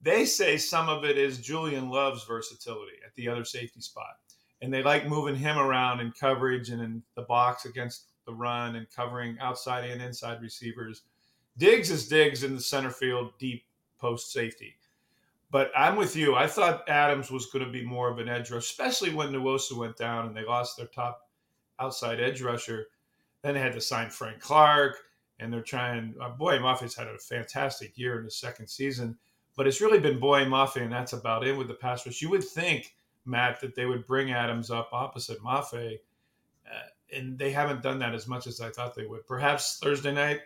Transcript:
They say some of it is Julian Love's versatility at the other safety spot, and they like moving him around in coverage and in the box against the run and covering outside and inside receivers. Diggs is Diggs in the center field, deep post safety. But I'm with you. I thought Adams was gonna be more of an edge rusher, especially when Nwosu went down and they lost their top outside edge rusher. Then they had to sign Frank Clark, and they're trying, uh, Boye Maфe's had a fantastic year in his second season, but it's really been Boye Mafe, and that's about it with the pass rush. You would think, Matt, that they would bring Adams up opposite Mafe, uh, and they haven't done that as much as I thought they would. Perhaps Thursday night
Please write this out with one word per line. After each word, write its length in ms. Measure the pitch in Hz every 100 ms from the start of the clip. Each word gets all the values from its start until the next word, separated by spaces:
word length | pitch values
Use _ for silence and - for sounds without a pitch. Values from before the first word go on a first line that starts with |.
They 240 | 156 214 -
say 320 | - 180 151
some 320 | - 170 160
of 140 | 147 147
it 120 | 139
is 220 | 139 127
Julian 500 | 117 160 156 135 131
Love's 340 | 131 139 127 113
versatility 720 | 113 110 - 120 110 104 107 107
at 100 | -
the 140 | 120
other 160 | 120 113
safety 340 | 127 117 117
spot, 380 | - - 107 - _ _ _ _
and 120 | 127
they 100 | 131
like 240 | 139 147 143
moving 280 | 151 143 135
him 220 | 151 151
around 440 | 135 131 127 123
in 100 | 117
coverage 580 | - 139 131 131 127 117
and 120 | 117
in 200 | 113 113 - -
the 60 |
box 400 | 120 120 123 123
against 440 | 127 120 123 - _ _ -
the 80 |
run 420 | 113 120 120 120 117
and 120 | 113
covering 440 | - 120 120 117 117
outside 500 | 131 123 131 123 123
and 120 | 123
inside 400 | 127 120 120 117
receivers. 600 | 113 - 117 113 110 113 _ _ _ _ _ 120
Diggs 320 | 180 247 175
is 180 | 156 113
Diggs 340 | 156 147 127
in 120 | 135 131
the 60 |
center 300 | - 139 131
field, 400 | - 127 123 117 -
deep 240 | 131 120 - _ _ _
post 340 | 123 117 -
safety. 420 | 127 113 - 107 - _ _ _ _ _ _ _
But 220 | 139 135 143
I'm 200 | 156 202
with 180 | 190 160
you. 180 | 147 127
I 100 | 151
thought 420 | - 180 160 -
Adams 420 | 147 147 139 127
was 140 | 131 -
gonna 240 | 131 127
be 120 | 123 120
more 240 | 123 123
of 100 | 117
an 80 | 117
edge 240 | 120 117
rusher, 60 | 120
especially 560 | - - 254 247 180
when 160 | 156 143
Nwosu 460 | 135 131 135 - 120
went 180 | 117 113
down 320 | 117 117 113
and 80 | 110
they 80 |
lost 320 | 110 120 120 -
their 120 | 117
top 340 | - 120 117 _ _ _ _ _ -
outside 400 | 131 - 117 117
edge 220 | 123 131
rusher. 460 | 123 120 - 113 107 _ _ _ _ _
Then 100 | 143
they 80 | 143
had 100 | 131
to 60 | 113
sign 280 | - 120 110
Frank 320 | - 113 -
Clark, 560 | - 151 151 147 139 - - _ _ -
and 120 | 117
they're 80 | 117
trying, 540 | 113 127 123 117 113 113
uh, 100 | 123
Boye 280 | 123 170 135
Maфe's 360 | 127 127 120 -
had 100 | 113
a 100 | 107
fantastic 800 | - 120 117 143 139 - 107 -
year 200 | 123 117
in 60 | 110
his 100 | -
second 320 | 123 120 107
season, 500 | - 139 123 117 113 _ _ _ -
but 120 | 135
it's 120 | 135
really 200 | 214 214
been 180 | 147 127
Boye 240 | 139 139
Mafe, 380 | 131 131 135 127
and 100 | 117
that's 220 | 123 117
about 340 | 117 117 113 131
it 80 | 139
with 140 | 123
the 60 | -
pass 300 | 127 123 120
rush. 160 | -
You 80 | 156
would 120 | 190
think, 500 | - 160 175 135 - _ _ _ 127
Matt, 360 | 120 123 120
that 120 | 131
they 120 | 127 123
would 200 | 123 120
bring 260 | 131 135
Adams 360 | 123 117 117 113
up 200 | 117 113
opposite 500 | 123 135 120 113 110
Mafe, 580 | 117 135 139 120 117 110 _ _ _ _ _ _ -
uh, 100 | - - _ _ 135
and 240 | 131 131
they 120 | 139
haven't 300 | 143 147 131
done 180 | 131 131
that 140 | 120
as 140 | 113 117
much 200 | 123 123
as 120 | 117
I 100 | 117
thought 240 | 120 123
they 120 | - 110
would. 200 | 113 -
Perhaps 540 | 127 143 143 - -
Thursday 300 | 147 139 143
night 300 | 143 147 147